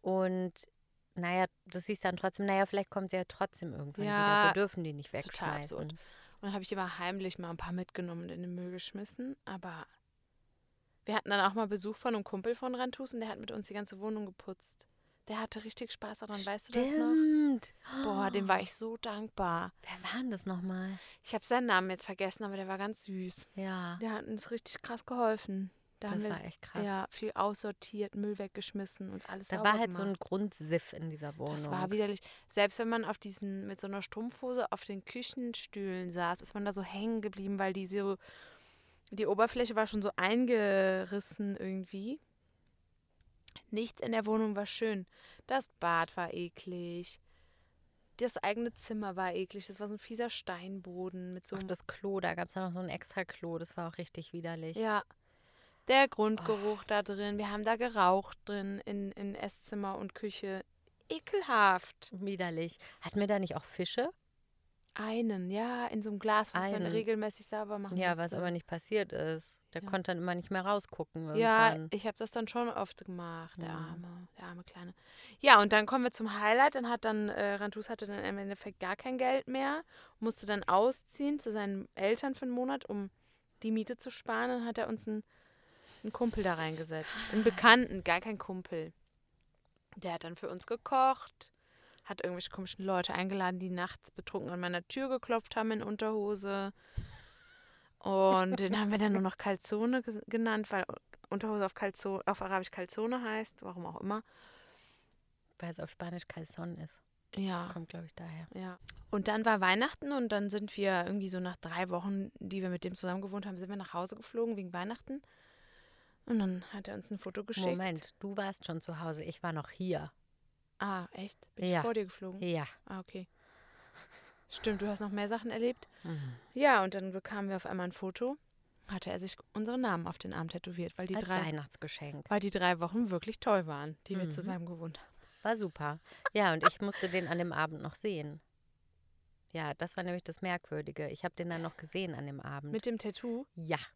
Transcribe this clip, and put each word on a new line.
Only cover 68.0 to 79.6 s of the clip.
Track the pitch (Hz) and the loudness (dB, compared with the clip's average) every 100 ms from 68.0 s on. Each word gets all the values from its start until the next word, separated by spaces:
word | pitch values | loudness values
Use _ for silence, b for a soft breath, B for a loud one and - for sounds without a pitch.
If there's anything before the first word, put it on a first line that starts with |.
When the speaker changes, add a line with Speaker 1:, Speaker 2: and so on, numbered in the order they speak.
| 180 | 2
Speaker 2:
musste. | 170 | 2
Speaker 1:
was | 170 | 0
aber | - 175 | 0 0
nicht | 175 - | -2 -4
passiert | 170 - 214 196 | -8 0 2 2
ist. | - 156 160 - - _ | 0 -2 -2 -8 -20 _
Der | 190 | -10
Speaker 2:
Ja. | 196 | -2
Speaker 1:
konnte | 190 180 | -2 0
dann | 175 | -2
immer | 180 175 | 0 -2
nicht | 175 | -2
mehr | 190 | -2
rausgucken | 185 208 - - 196 165 160 | 2 0 0 -8 -6 -6 -2
Speaker 2:
Ja, | 160 226 220 226 | 4 6 8 8
Speaker 1:
irgendwann. | 160 160 | 6 -2
Speaker 2:
ich | 208 214 | -2 -4
hab | - | -4
das | 226 | -4
dann | 233 220 | -4 -2
schon | 240 202 | 0 0
oft | - 196 - | 0 -4 -6
gemacht, | 190 180 170 165 165 175 | -10 -8 -8 -10 -10 -8
der | 165 | -6
Speaker 1:
Mhm. | |
Speaker 2:
arme, | 160 160 165 175 175 175 - | -6 -6 -8 -10 -14 -16 -14
der | |
arme | 180 175 | -14 -12
Kleine. | 175 180 180 - B B B B | -14 -14 -16 -16 B B B B
Ja, | 277 220 | 12 12
und | 208 | 12
dann | 214 214 | 8 6
kommen | 262 | 2
wir | 240 | 2
zum | - 220 208 | 0 -4 2
Highlight. | 208 240 285 269 | 4 8 8 6
Dann | 240 | -2
hat | 240 | 0
dann, | 220 214 208 | 2 0 0
äh, | - 202 202 | 0 0 0
Rantus | 208 214 208 | -4 -6 -6
hatte | 226 202 | -6 -6
dann | 202 | -4
im | 196 196 | -4 -4
Endeffekt | 196 202 208 - | -6 -6 -10 -6
gar | 185 | -4
kein | 202 262 254 | -4 -4 2
Geld | 254 269 - | 4 4 0
mehr, | 262 | -2